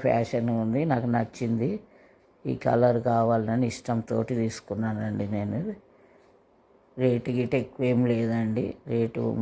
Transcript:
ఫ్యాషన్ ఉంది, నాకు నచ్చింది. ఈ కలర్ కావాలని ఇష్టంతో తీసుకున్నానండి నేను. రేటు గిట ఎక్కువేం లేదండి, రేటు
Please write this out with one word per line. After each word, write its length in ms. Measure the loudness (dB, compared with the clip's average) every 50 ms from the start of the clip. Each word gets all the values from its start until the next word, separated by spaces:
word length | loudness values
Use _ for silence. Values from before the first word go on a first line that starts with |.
| 4
ఫ్యాషన్ 460 | 2 2 2 2 0 -2 -2 0 0 0 0 0
ఉంది, 180 | 0 0 0 0
నాకు 240 | 0 0 0 0 0 0
నచ్చింది. 560 | 0 -2 -2 -4 -4 -2 -2 0 0 0 -2 -2 -4 -8 -14 -20 -20 -20 -20 _ _ _ _ _ _ -6
ఈ 140 | -6 -4 -2 0
కలర్ 340 | 2 4 4 6 4 4 2 2 2
కావాలని 580 | 2 4 4 4 2 2 2 0 0 0 0 0 -2
ఇష్టంతో 460 | -4 -4 -2 -2 -2 -2 -2 -2 -2 0 0 0
తీసుకున్నానండి 920 | 0 0 -2 -2 -6 -8 -6 -4 -2 -2 -2 -2 -2 -4 -4 -4 -4 -4 -2 -2
నేను. 280 | -4 -2 -2 -4 -4 -4 -6 -8 -10 -14 _ _ _ _ _ -20 _ _ _ _ _ _ _ _ _ _ _ _ _ _ _ _
రేటు 340 | 0 2 2 2 2 0 -2
గిట 220 | -2 -2 0 0 0
ఎక్కువేం 440 | -2 -2 -2 -4 -2 0 2 4 4 4 2 2
లేదండి, 540 | 2 0 0 0 0 0 0 -2 -2 -2 -4 -6 -10 -6 -4 -2
రేటు 280 | 0 0 -2 -2 -2 -2 -2 -2 0